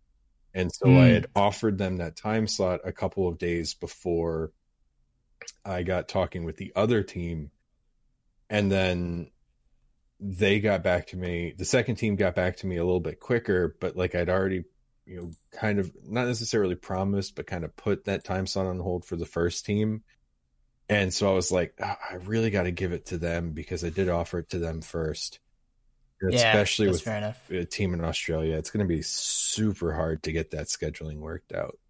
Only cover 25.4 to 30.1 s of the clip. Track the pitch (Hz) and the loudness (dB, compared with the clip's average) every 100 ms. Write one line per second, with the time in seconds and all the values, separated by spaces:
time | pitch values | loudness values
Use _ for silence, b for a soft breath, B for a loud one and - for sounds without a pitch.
25.4 | _ _ _ _ _ _ _ - 92 82 | _ _ _ _ _ _ _ -4 2 6
26.4 | 113 107 101 - 101 87 113 107 107 - | 6 6 4 4 4 2 0 -4 -6 -8
27.4 | - 92 87 - 95 87 82 - - 78 | -6 -4 -4 -2 0 0 -2 -2 -2 0
28.4 | 80 78 - 104 95 80 - - - - | 0 -2 -2 -2 0 0 0 0 2 2
29.4 | - - 107 95 85 78 80 | 2 2 0 0 -2 0 -2